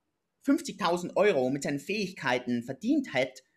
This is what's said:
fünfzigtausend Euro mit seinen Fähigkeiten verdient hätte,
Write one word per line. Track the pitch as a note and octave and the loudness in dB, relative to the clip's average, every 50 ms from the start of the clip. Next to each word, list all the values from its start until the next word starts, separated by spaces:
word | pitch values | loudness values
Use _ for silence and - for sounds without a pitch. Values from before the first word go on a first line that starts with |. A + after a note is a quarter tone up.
| _ _ _ _ _ _ _ _ - | _ _ _ _ _ _ _ _ 0
fünfzigtausend | - C#4+ E4 - - - - G3+ E3+ F3 F3 F3 D3+ - | 0 0 0 0 -4 -6 -2 0 0 0 0 -2 -2 2
Euro | - F#3+ G#3 F#3 C#3 B2+ B2+ | 4 4 4 4 4 2 2
mit | C#3 C#3+ - | 0 -2 -2
seinen | E3+ C#3+ C#3+ | -2 -4 -4
Fähigkeiten | C#3 - G3 A2+ C3 - - - - C3+ B2 B2+ B2+ - B2 A#2+ A#2 | -4 -4 -4 -2 -4 -4 -6 -4 -2 0 0 0 0 -2 -2 -2 -2
verdient | B2 B2+ - - A3+ D4 D#4 - - - | -6 -10 -6 -2 0 0 0 0 0 0
hätte, | C3 C3+ C3+ - - - _ _ | 0 0 0 -2 -12 -20 _ _